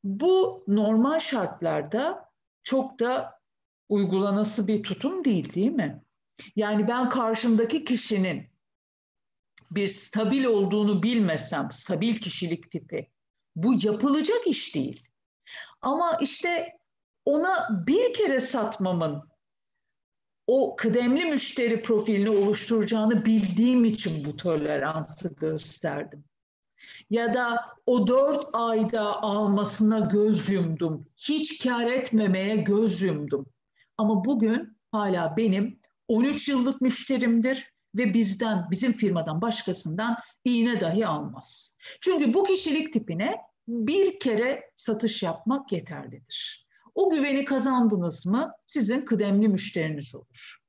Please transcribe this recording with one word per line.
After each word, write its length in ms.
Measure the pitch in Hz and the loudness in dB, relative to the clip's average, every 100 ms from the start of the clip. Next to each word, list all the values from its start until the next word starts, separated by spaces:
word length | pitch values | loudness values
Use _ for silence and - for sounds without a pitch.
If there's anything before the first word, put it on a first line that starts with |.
Bu 600 | 202 196 320 381 381 - - | -6 0 2 4 2 -2 0
normal 500 | 202 208 220 262 320 | 2 4 4 4 0
şartlarda 1120 | - 254 175 - 165 151 147 220 302 381 - _ _ _ | -2 -2 -4 -2 -2 -2 -2 -2 -2 -4 -14 _ _ _
çok 380 | - 262 262 - | -2 -2 -2 -2
da 400 | 233 254 - - _ _ _ _ _ | -2 -2 -4 -14 _ _ _ _ _
uygulanası 800 | 208 185 185 202 196 214 226 196 | 0 2 2 2 0 0 -2 0
bir 140 | 214 | -2
tutum 420 | 214 190 - 370 | -2 -4 -4 -2
değil, 300 | 294 190 135 | 0 0 0
değil 180 | 170 214 | 0 0
mi? 300 | 311 151 120 _ _ _ - - - | 0 -4 -6 _ _ _ -20 -8 -2
Yani 320 | 208 208 214 | 0 0 0
ben 200 | 240 254 | 0 0
karşımdaki 760 | 262 226 220 247 220 226 302 | 0 0 0 2 2 2 -2
kişinin 720 | 311 247 - 208 185 156 - _ _ _ _ _ _ _ _ _ _ - _ | -2 -4 0 0 0 -2 -10 _ _ _ _ _ _ _ _ _ _ -20 _
bir 180 | 170 196 | -2 -2
stabil 560 | 196 - 208 214 269 | -2 -6 -2 0 2
olduğunu 580 | 262 214 196 208 208 196 | 2 2 2 2 2 2
bilmesem, 680 | 214 240 190 156 - 156 135 | 2 2 2 0 -4 -6 -6
stabil 440 | - - 170 220 | -8 -6 -2 0
kişilik 560 | 220 175 - 175 170 - | -2 -4 -6 -4 -6 -6
tipi, 400 | 165 - 156 147 _ _ _ _ - | -12 -8 -10 -10 _ _ _ _ -2
bu 180 | 196 226 | 2 2
yapılacak 640 | 208 214 269 294 311 480 415 | 2 0 2 2 2 0 0
iş 280 | 269 - | -2 -4
değil. 340 | 151 131 - _ _ _ _ - - - _ | -6 -6 -8 _ _ _ _ -20 -18 -18 _
Ama 360 | 247 302 339 330 | -4 0 0 0
işte 580 | 285 - 359 339 339 - _ _ _ _ | -2 -2 -2 -2 -6 -14 _ _ _ _
ona 600 | - 294 359 370 - 202 170 | 0 2 2 0 0 -2 2
bir 280 | 339 494 | 2 2
kere 260 | 480 403 262 | 2 0 0
satmamın 880 | - 254 220 - 185 175 160 147 - _ _ _ _ _ _ _ _ _ _ _ - | 0 -2 -4 -2 -2 0 -2 -4 -12 _ _ _ _ _ _ _ _ _ _ _ 0
o 300 | 254 247 - | 2 2 0
kıdemli 480 | 226 233 247 277 | 0 2 2 2
müşteri 580 | 339 285 - - 240 220 | 0 -2 -4 -2 0 0
profilini 480 | - 214 214 202 202 | 0 0 2 0 2
oluşturacağını 960 | 208 202 208 - 226 208 220 214 233 | 4 2 0 0 0 2 2 2 2
bildiğim 600 | 226 220 190 175 240 254 | 4 2 2 2 4 4
için 400 | 226 214 190 160 | 4 2 -4 -4
bu 120 | 143 147 | -6 -4
toleransı 1000 | 180 156 147 147 139 160 156 156 180 | -2 0 0 -2 -2 -4 -8 -8 -10
gösterdim. 920 | - 156 156 - - 160 147 151 147 - _ _ _ _ _ - - _ | -4 -4 -4 -8 -6 -6 -6 -10 -14 -20 _ _ _ _ _ -20 -20 _
Ya 240 | 220 233 | 0 2
da 260 | 247 240 233 - - - | 0 0 -2 -6 -6 2
o 200 | 247 196 | 2 6
dört 400 | 254 277 285 - | 4 4 0 -2
ayda 720 | 226 233 226 220 226 208 196 | -2 0 0 0 0 -2 -2
almasına 760 | 214 208 208 202 202 - 214 220 | -2 0 2 2 0 2 2 4
göz 500 | 180 208 214 185 - | 2 4 4 2 2
yumdum. 580 | 196 165 160 165 156 - _ | 0 0 0 -2 -4 -10 _
Hiç 460 | - 311 311 311 | -4 -2 -2 -4
kar 240 | 254 240 233 | -2 0 0
etmemeye 680 | 254 254 220 208 185 196 214 | -2 2 2 2 2 0 0
göz 460 | 165 202 226 175 | 2 2 2 2
yumdum. 440 | 190 151 147 139 139 _ _ _ _ - | 0 -2 -2 -4 -6 _ _ _ _ -2
Ama 260 | 214 208 | 2 2
bugün 540 | 202 262 220 233 - _ _ | 2 2 2 2 -2 _ _
hala 440 | 214 202 180 165 156 | -4 0 0 0 0
benim 440 | 226 190 226 - _ _ - | 2 2 -2 -6 _ _ -2
on 160 | 220 | 2
üç 240 | 262 294 285 | 2 0 -2
yıllık 320 | 269 247 262 | 0 0 0
müşterimdir 920 | 254 - - 262 233 233 240 262 - _ _ | 0 -2 -2 0 2 2 2 -2 -6 _ _
ve 200 | 196 240 | -2 2
bizden, 560 | 202 202 190 226 202 165 | 4 2 0 -2 -2 -2
bizim 220 | 190 247 | -2 0
firmadan 480 | 220 208 175 160 156 | 2 0 0 -2 -2
başkasından 760 | 226 - - 180 - 165 226 233 - _ | -2 -4 -4 -6 -6 -4 -4 -4 -8 _
iğne 360 | 254 240 233 226 | 0 2 2 2
dahi 260 | 165 185 208 | 0 0 0
almaz. 720 | 151 147 - - - - _ - - | -2 -6 -12 -12 -14 -14 _ -20 -4
Çünkü 340 | - 339 269 | 0 2 4
bu 100 | 285 | 4
kişilik 480 | 392 381 330 294 311 | 4 2 2 -2 0
tipine 480 | 226 214 170 240 427 - _ - | -4 -2 -4 -4 -4 -10 _ -8
bir 520 | 233 220 370 381 - | -4 0 4 2 2
kere 500 | 269 214 247 285 - - | -2 0 0 -2 -8 -10
satış 460 | - 214 226 - | -4 0 0 -2
yapmak 500 | 185 165 214 277 269 | -4 -4 -2 -2 -2
yeterlidir. 920 | 175 - 143 131 117 _ - - - _ _ _ | -6 -6 -14 -14 -18 _ -12 -12 -16 _ _ _
O 160 | - 392 | 0 2
güveni 340 | 320 285 277 | 2 2 0
kazandınız 840 | 277 269 262 254 226 202 175 160 175 | 0 0 2 2 2 2 -2 -4 -2
mı 260 | 226 320 - - | -2 -2 -8 -8
sizin 340 | 302 208 254 | -2 0 0
kıdemli 480 | 269 220 208 202 214 | 0 0 2 2 4
müşteriniz 680 | 190 - 175 156 147 147 | 2 -2 -4 -4 -4 -10
olur. 440 | - - - - - | -16 -20 -20 -20 -20